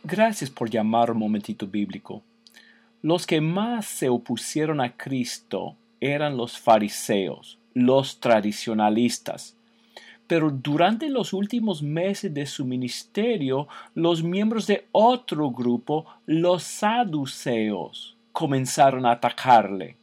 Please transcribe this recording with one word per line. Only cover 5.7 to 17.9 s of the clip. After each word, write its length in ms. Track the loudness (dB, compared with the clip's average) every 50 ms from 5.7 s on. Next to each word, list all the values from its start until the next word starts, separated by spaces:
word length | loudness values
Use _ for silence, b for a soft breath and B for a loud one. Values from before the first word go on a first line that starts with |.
| -12 _ _ _ _ _
eran 360 | -4 -2 -2 0 -2 -2 -2
los 220 | -4 -6 -6 -8 -2
fariseos, 1000 | 4 4 6 6 4 0 -4 -8 -2 0 0 0 0 -2 -4 -8 -14 -20 -20 _ _ _
los 460 | _ 2 4 6 6 4 2 0 -10 _
tradicionalistas. 1400 | 2 4 4 4 4 0 -4 -4 -6 -4 0 2 2 2 2 2 0 0 -2 -4 _ -10 -12 -12 -14 -20 _ _ B B B B B B B B B B B B B
Pero 240 | _ 0 2 2 2
durante 580 | 0 -2 -2 -2 2 4 4 4 2 0 -2 -2
los 240 | -2 -2 -2 -2
últimos 500 | -2 -4 -4 -2 -2 -2 -2 -2 -2 -2
meses 520 | -4 -4 -2 -2 -2 -2 -4 -4 -6 -6 -6
de 120 | -6 -6
su 180 | -8 -6 -6 -6
ministerio, 1040 | -4 -4 -4 -4 -6 -8 -10 -14 _ _ -2 -2 0 -2 -2 -2 -2 -2 -2 -4 B B B B B B
los 300 | 0 2 2 2 2 0
miembros 420 | -2 0 0 0 0 0 -2 0
de 200 | 0 0 0 0 _
otro 600 | 2 6 6 6 4 2 -4 -6 -4 -2 -2 -2
grupo, 560 | -2 0 0 0 0 0 0 -2 -4 -4 -4 B B B _
los 380 | 0 0 2 4 2 2 0 -2
saduceos, 1500 | -10 -6 -2 0 0 2 2 0 0 -2 -4 -4 -6 -8 -8 -4 -2 0 0 0 0 -2 -4 -6 -10